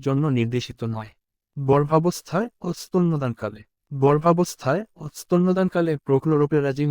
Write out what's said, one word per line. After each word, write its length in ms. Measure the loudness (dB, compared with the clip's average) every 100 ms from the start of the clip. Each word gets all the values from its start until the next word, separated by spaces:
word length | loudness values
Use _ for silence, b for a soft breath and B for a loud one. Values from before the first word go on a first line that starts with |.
জন্য 240 | -2 0 0
নির্দেশিত 520 | 0 0 -2 -6 -8
নয়। 260 | -8 -8 -10 _ _ _ _ -6
গর্ভাবস্থায় 920 | 2 2 4 2 0 -4 -6 -4 -4 -8
ও 80 | -10
স্তন্যদানকালে। 880 | -10 -4 0 0 0 -4 -6 -8 -10 -20 _ _
গর্ভাবস্থায় 880 | 0 2 4 4 2 0 -2 -2 -2 -4 _
ও 60 | -16
স্তন্যদানকালে 760 | -16 -2 2 2 2 0 0 0 -2
প্রোক্লোরোপেরাজিন 920 | 0 0 2 2 2 2 0 -2 -2